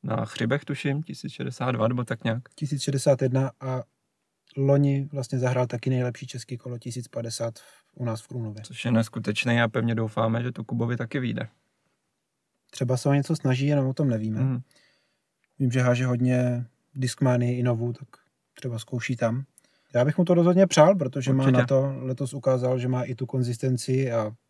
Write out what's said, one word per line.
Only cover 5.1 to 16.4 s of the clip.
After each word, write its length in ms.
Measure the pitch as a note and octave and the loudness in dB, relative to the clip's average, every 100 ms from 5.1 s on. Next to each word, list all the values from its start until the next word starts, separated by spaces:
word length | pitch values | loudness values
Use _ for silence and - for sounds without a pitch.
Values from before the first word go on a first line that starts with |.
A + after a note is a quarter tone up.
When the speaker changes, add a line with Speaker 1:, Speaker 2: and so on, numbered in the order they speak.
Speaker 2:
vlastně 260 | C#3+ B2 C3 | -8 -4 -2
zahrál 280 | B2+ B2+ B2 | 0 0 -2
taky 240 | A#2+ C3 | -2 -2
nejlepší 360 | B2+ B2 A#2 B2+ | 0 -2 -6 -12
český 320 | C3 - A#2+ | -14 -12 -12
kolo, 200 | - A#2+ | -10 -10
tisíc 300 | A#2+ A#2+ A#2 | -10 -10 -10
padesát 500 | - A#2 A2+ A#2 A2+ | -8 -8 -6 -6 -8
v, 40 | - - _ | -20 -20 _
u 100 | - | -8
nás 160 | A#2+ A2 | -6 -6
v 60 | - | -8
Krumlově. 340 | B2+ A2+ G#2 | -8 -8 -10
Speaker 1:
Což 220 | A2 A#2+ | -14 -8
je 60 | B2 | 0
neskutečný 720 | A#2 A2+ - A2 G#2+ B2 A#2+ | 2 2 -4 -4 -2 0 2
a 80 | A#2 | 2
pevně 260 | A#2 A#2 | 2 0
doufáme, 480 | A#2 A2 A2 A2+ A2+ | 0 -2 0 0 0
že 100 | B2 | -2
to 120 | A#2 | -8
Kubovi 320 | A2+ A#2 A#2 B2 | -6 -4 -2 -2
taky 240 | B2 C#3 | -4 -4
vyjde. 280 | B2 A2+ - _ _ _ _ _ _ _ _ _ _ _ _ | -4 -4 -8 _ _ _ _ _ _ _ _ _ _ _ _
Speaker 2:
Třeba 260 | - B2+ B2+ | -6 -2 0
se 120 | F3 | 2
o 60 | |
něco 220 | C#3+ C#3 D#3+ | 2 2 0
snaží, 300 | C3+ B2+ C#3 | 0 2 2
jenom 200 | D3 C3 | 2 0
o 80 | |
tom 140 | C3 D3 | 0 0
nevíme. 320 | A2+ A2 A2 | 0 -2 -2
Speaker 1:
Mhm. 200 | C3 B2 - _ _ _ _ _ _ _ _ _ | 0 -2 -6 _ _ _ _ _ _ _ _ _
Speaker 2:
Vím, 120 | C3 | 0
že 100 | B2 | 2
háže 260 | B2+ A#2+ B2+ | 2 2 2
hodně 600 | A#2+ B2+ B2+ | 0 2 2